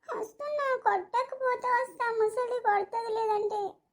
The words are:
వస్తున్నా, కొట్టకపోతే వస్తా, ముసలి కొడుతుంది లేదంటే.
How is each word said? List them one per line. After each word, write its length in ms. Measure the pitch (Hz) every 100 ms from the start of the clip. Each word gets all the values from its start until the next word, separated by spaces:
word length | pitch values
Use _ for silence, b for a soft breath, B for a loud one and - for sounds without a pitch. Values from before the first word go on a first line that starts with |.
| -
వస్తున్నా, 680 | 466 440 - 587 605 554 508
కొట్టకపోతే 920 | 440 403 359 466 523 523 523 494 508
వస్తా, 420 | 480 508 - 480
ముసలి 480 | 453 427 440 494 480
కొడుతుంది 500 | 466 403 392 466 466
లేదంటే. 460 | 440 440 427 415 415 392 - _